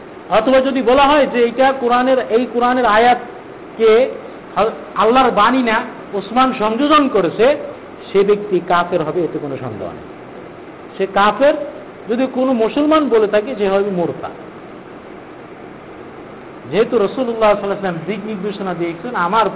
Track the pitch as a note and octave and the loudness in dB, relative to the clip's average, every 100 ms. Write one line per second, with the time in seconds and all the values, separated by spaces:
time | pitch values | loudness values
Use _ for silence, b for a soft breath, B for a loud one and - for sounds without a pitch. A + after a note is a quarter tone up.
0 | - - - G3 C4 C4 C4 C4 A3 C4 | -18 -16 0 2 4 4 4 2 4 6
1 | C#4 D4 B3+ A#3+ A#3 A#3 C4 C4+ A#3+ B3 | 6 4 2 2 2 4 2 2 0 2
2 | B3+ C4 - A3+ B3 A#3+ A#3+ B3+ A#3+ G#3+ | 2 0 2 0 0 0 2 2 4 4
3 | A#3+ A#3+ - - - - - - A3 A3 | 4 2 -2 -16 -18 -18 -12 2 4 6
4 | C4+ - - - - - A3 - - - | 4 -4 -14 -16 -6 -2 -2 -4 -6 0
5 | G#3+ B3+ B3 G3 G#3+ C4 A#3 A3 A#3+ - | 4 4 4 4 2 2 0 -2 -4 -12
6 | - G3+ - A#3 C4 A3+ G#3+ A3+ D4 D4+ | -10 -8 -2 2 2 2 -2 0 4 4
7 | C4+ G#3+ E3+ - B3 D4 - - - - | 4 2 0 2 2 2 -4 -14 -16 -18
8 | - G3 G3 G3+ - F3 E3+ F3 F3 F3+ | -2 2 2 2 0 -2 2 0 2 0
9 | D#3 D#3+ D#3 D#3 C#3+ C3 C3 G#2 F2 E2 | 0 0 -2 -4 -6 -8 -8 -8 -10 -12
10 | - - - - - - - - - - | -16 -18 -18 -16 -18 -18 -18 -18 -12 -6
11 | F#3+ F#3+ G#3 G#3 C#4+ D4+ - - - - | -2 2 2 4 4 2 -4 -12 -16 -12
12 | - A#3 C4 B3+ C4 A#3+ A3 D4 D4+ D#4 | -4 -2 -2 0 0 2 0 2 2 2
13 | C#4 A3 G#3 G#3 G#3+ G#3+ G3+ G3 G3+ F3+ | 4 2 4 0 -2 -2 0 2 0 -2
14 | D#3+ B2+ - - - - - - - - | -2 -4 -10 -12 -18 -18 -18 -18 -18 -18
15 | - - - - - - - - - - | -18 -18 -18 -18 -18 -18 -18 -18 -18 -18
16 | - - - - - - A#2 E3+ A#3 A#3 | -18 -18 -18 -18 -18 -18 -2 0 2 0
17 | G3 C4+ A#3+ A3+ G#3+ G3 G3 F#3+ G3 E3 | 0 -2 -4 2 2 2 -2 -4 -4 -6
18 | D#3+ G#3 G#3+ G3+ G3+ G3+ F#3+ E3 E3+ E3 | -6 -8 -8 -8 -6 -6 -6 -4 -6 -6
19 | A#3+ G#3+ F3 A3 G3+ | -6 -4 0 2 0